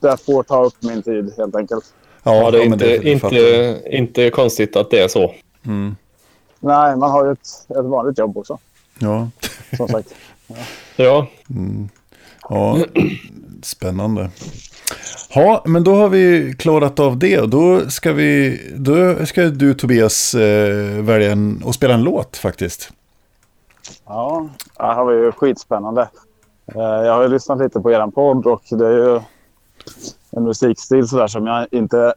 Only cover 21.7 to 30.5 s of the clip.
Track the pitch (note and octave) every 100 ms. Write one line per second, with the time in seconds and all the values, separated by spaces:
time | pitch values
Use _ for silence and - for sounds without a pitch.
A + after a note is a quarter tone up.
21.7 | B2 C3+ A#2+ B2+ - - - G2+ F2 F2
22.7 | - - _ _ _ _ _ _ _ _
23.7 | _ - - _ G#2+ B2 E3 D#3 C3 -
24.7 | _ A2+ A2+ B2 A#2 A#2 A2 C#3+ B2 -
25.7 | A2 G#2 A2+ A#2 _ _ _ _ _ -
26.7 | A2 A2 A2 A#2 A#2 B2+ C3 - C3+ C3
27.7 | A#2 G#2+ A2+ G#2+ G2+ C#3+ C3 A2+ A2+ _
28.7 | A2+ A2+ A#2+ B2 A#2+ A2 _ _ _ _
29.7 | _ - - - - _ - A#2